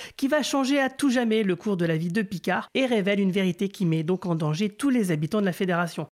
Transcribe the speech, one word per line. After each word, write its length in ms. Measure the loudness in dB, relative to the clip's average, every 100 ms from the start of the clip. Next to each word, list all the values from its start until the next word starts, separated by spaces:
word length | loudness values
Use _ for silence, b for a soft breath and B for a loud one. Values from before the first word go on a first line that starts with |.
| B -4
qui 100 | 0
va 140 | 0
changer 400 | 0 0 2 2
à 80 | 0
tout 220 | 0 0
jamais 320 | 2 2 2
le 120 | 2 0
cours 220 | -2 0
de 80 | 0
la 100 | 0
vie 160 | 0
de 120 | -2
Picard 460 | -2 -4 -2 -4 -2
et 140 | 0 2
révèle 320 | 2 2 2
une 120 | 2
vérité 380 | 2 0 0 -4
qui 160 | -2 0
met 160 | 0
donc 240 | 0 -2 -2
en 80 |
danger 360 | -2 0 0 -2
tous 200 | -2 0
les 220 | 2 2
habitants 300 | 0 0 0
de 40 | 0
la 80 |
Fédération. 540 | 0 0 0 -2 -4 -10